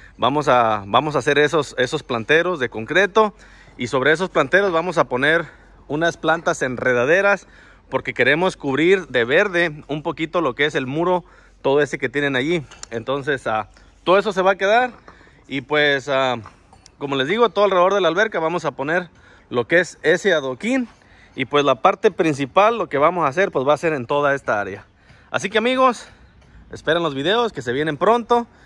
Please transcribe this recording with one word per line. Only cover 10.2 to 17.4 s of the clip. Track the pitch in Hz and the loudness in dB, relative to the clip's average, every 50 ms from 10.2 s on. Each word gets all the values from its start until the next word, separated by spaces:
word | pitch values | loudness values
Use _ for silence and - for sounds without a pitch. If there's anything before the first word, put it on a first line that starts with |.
| 160 156 - 180 | -6 -4 -2 -2
lo | 165 139 117 | -2 -2 -2
que | 139 147 | -2 -2
es | 151 139 | -2 -2
el | 151 131 | -2 -4
muro, | 127 135 156 170 180 180 180 170 - - _ _ _ _ _ | -4 -4 -2 -2 0 0 -2 -2 -6 -20 _ _ _ _ _
todo | - 127 135 147 | -2 0 0 2
ese | 147 123 - 147 | 0 -2 -4 -6
que | - 123 | -6 -6
tienen | 107 143 143 143 139 | -4 -2 -4 -2 -2
allí. | 127 127 156 175 170 135 113 - - - - | -2 -2 -2 -2 -4 -6 -8 -16 -20 -16 -12
Entonces, | 117 117 113 127 135 143 135 143 143 123 - 123 | -12 -10 -8 -6 -6 -6 -4 -4 -6 -4 -4 -4
ah, | 110 107 104 - _ _ _ _ _ _ - | -4 -4 -6 -8 _ _ _ _ _ _ -2
todo | - 180 202 | 2 2 2
eso | 196 214 190 | 2 0 -2
se | 180 | 0
va | 180 190 | 2 0
a | 202 175 | 0 0
quedar. | 190 196 214 240 254 247 - - - - - - - _ _ _ _ - | 0 2 2 2 0 0 -4 -10 -20 -20 -20 -20 -20 _ _ _ _ -10
Y | 131 139 | -10 -10
pues, | 127 - 151 151 147 147 143 139 127 143 | -8 -4 0 0 2 2 2 0 -2 -2
ah, | 139 131 135 127 123 117 104 - - _ _ _ _ - _ - _ - | -2 0 0 -2 -2 -4 -8 -14 -20 _ _ _ _ -20 _ -20 _ -10
como | - 139 139 | -8 -4 -2
les | 135 131 143 | -2 -2 0
digo, | 196 226 | 0 2